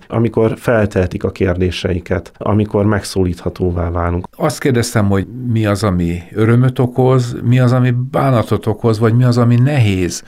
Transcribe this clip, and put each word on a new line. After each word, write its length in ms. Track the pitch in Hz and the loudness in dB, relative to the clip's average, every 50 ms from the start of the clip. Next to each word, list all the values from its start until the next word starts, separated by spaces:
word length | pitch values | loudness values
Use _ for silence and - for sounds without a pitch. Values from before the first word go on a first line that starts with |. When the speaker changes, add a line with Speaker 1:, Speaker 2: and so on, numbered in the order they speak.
| - - | -8 -6
Speaker 1:
amikor 460 | - 113 117 113 113 - 113 110 117 | -2 -2 -2 0 0 0 0 0 0
feltehetik 680 | - - - 123 110 107 104 - 98 92 87 - - - | -2 -2 0 2 2 0 0 0 0 -2 -2 -2 -4 -4
a 60 | 95 | -6
kérdéseiket, 1040 | - - 95 95 87 87 92 90 87 - - 92 90 90 - - 92 87 - - - - | -2 -2 -2 -2 0 0 -2 -2 -2 -4 -4 -4 -4 -4 -4 -4 -6 -6 -6 -8 -14 -8
amikor 460 | - - 101 107 107 - - 107 101 | -4 -2 0 0 0 0 0 0 0
megszólíthatóvá 1080 | 107 107 98 - - - 98 95 90 85 - - 90 - - 92 90 87 90 85 85 | 2 0 -2 -4 -4 -4 -2 -2 -2 -2 -4 -6 -8 -6 -2 -2 -2 -2 -2 -4 -4
válunk. 360 | 85 87 85 87 87 87 - - - | -4 -2 -2 -2 -2 -4 -6 -8 -8
Speaker 2:
Azt 240 | - - 156 - - | -4 -4 -4 -4 -2
kérdeztem, 480 | - 151 131 117 113 - - 117 104 101 | -2 0 0 0 -2 0 0 0 0 2
hogy 180 | 98 98 95 - 110 127 127 120 113 | 0 0 -2 -4 -8 -8 -4 -2 -2
mi 140 | 113 110 | 0 0
az, 160 | 104 101 92 110 | 0 0 0 0
ami 360 | 107 90 87 87 85 85 85 - - - | 0 0 0 0 -2 -2 -4 -8 -8 -4
örömöt 460 | 98 110 110 117 123 127 131 127 - | 0 2 2 4 4 4 2 2 0
okoz, 580 | 131 120 - - 127 127 131 131 123 120 127 - - | -2 0 0 0 2 2 4 2 0 -2 -6 -4 0
mi 160 | 117 123 127 | 2 2 4
az, 120 | 127 123 127 | 4 4 2
ami 220 | 127 123 127 123 123 127 135 | 2 2 2 0 0 -2 -4
bánatot 560 | 147 131 135 135 131 110 107 - - 135 - | -2 -2 0 2 2 0 0 0 -2 -2 -2
okoz, 320 | 113 104 - - 117 110 104 | -4 -4 0 0 0 0 2
vagy 160 | 117 113 110 | 2 2 2
mi 100 | 120 127 | 4 4
az, 140 | 127 120 123 | 4 4 2
ami 160 | 120 120 120 | 2 4 4
nehéz 680 | 120 123 139 151 139 117 104 98 92 90 85 85 - - | 4 4 2 2 2 2 2 2 0 0 -2 -4 -6 -12